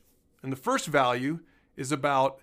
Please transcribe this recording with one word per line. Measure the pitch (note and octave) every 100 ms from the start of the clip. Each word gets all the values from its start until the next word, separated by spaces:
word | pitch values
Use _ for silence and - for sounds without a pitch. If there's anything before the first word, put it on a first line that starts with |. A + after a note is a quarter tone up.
| _ _ _ _
And | C3
the | C3+
first | A#3 C4 -
value | C#3+ B2 B2 C3+ E3 - _ _ -
is | C3
about | D3 C#3+ C#3 C3+ C3+